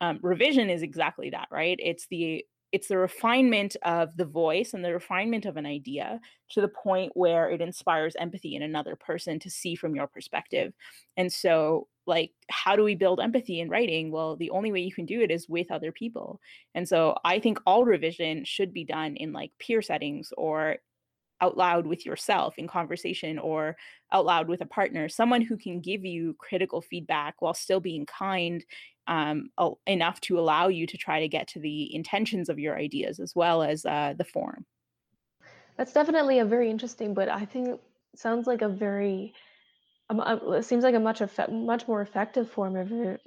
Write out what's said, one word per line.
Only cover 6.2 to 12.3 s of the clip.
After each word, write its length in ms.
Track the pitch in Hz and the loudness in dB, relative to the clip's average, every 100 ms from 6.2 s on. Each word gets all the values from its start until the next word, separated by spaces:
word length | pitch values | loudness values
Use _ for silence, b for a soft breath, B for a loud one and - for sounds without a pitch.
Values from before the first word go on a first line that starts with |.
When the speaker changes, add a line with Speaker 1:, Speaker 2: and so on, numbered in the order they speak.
| B B - | B B -4
Speaker 1:
to 100 | - | 0
the 80 | 208 | 0
point 440 | - 202 185 185 180 | 0 0 0 0 2
where 340 | 180 165 165 | 4 6 2
it 100 | 170 | 0
inspires 560 | 170 - - 165 160 160 | -4 -2 0 2 0 -2
empathy 380 | 170 185 160 | -6 -6 -8
in 80 | 143 | -6
another 340 | 151 151 151 - | -4 -4 -6 -8
person 420 | - 160 - 151 | -6 -6 -4 -8
to 100 | 180 | -8
see 240 | - 180 | -10 -8
from 200 | 170 160 | -4 -4
your 120 | 147 143 | -4 -6
perspective. 640 | - - - - 135 - - B B B - | -8 -8 -8 -4 -2 -2 -6 B B B -4
And 160 | 180 | -2
so, 560 | - 185 160 151 160 - _ - | 0 4 4 4 2 -2 _ 0
like, 260 | 170 160 | 0 0